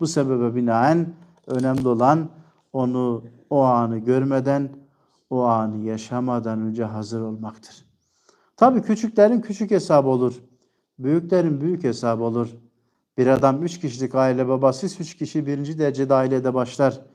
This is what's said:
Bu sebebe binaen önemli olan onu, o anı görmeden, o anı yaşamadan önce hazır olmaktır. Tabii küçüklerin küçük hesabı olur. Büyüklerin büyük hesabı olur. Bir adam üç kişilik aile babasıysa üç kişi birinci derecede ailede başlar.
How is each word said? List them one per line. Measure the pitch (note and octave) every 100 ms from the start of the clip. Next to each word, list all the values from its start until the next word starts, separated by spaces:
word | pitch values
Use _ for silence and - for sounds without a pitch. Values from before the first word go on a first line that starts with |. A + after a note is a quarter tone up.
Bu | D#3+
sebebe | D#3+ C3+ B2+ A#2+
binaen | B2 A#2+ A2+ C3 E3 E3 - - _ -
önemli | B2+ C3 C3 C3
olan | A#2 B2 D#3+ D#3+ - - _ _
onu, | C3+ B2+ B2 B2 A#2 A#2 - -
o | D3
anı | C3 A#2+ A#2 A2+
görmeden, | A2 B2+ C3+ C3+ C3 C#3 C#3 C3+ - _ _ _ -
o | B2+
anı | B2 A2+ A2 G#2+
yaşamadan | A2 A2 A2 B2 B2+ A#2+ A2+ A2
önce | A2 A2
hazır | A2 A2 G#2 A2+
olmaktır. | A2 A2 A2 - - - _ _ _ _ _ _ _ -
Tabii | A#3+ B3+
küçüklerin | - G#3+ A3 - G#3 A#3+
küçük | A3+ G3 G#3
hesabı | G3 D#3 D3+ C3+
olur. | B2+ B2 B2 - _ _ _ _ -
Büyüklerin | B2+ D#3+ E3+ F#3 E3+ C#3+
büyük | D#3 F3+
hesabı | C#3+ A2+ A#2+ A2+
olur. | A#2 A#2 A#2 - _ _ _ _ _ -
Bir | B2+
adam | C3+ C#3 C3+
üç | E3+ E3+
kişilik | D3+ A#2+ C3
aile | C3 C3 B2+ B2+
babasıysa | C3 C3 B2+ F#3+ -
üç | D#3+ -
kişi | D3+ D#3 C#3+
birinci | C#3+ C#3+ D#3+
derecede | D3 C3 C3+
ailede | C3+ C3 C3 B2+
başlar. | B2+ B2 - C3+ - -